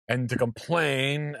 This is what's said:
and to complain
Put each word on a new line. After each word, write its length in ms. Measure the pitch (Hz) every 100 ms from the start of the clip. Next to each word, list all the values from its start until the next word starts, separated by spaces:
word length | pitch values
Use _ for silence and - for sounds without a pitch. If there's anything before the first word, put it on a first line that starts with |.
| -
and 200 | 127 123
to 60 | 123
complain 1000 | 117 110 - 170 151 135 135 147 151 143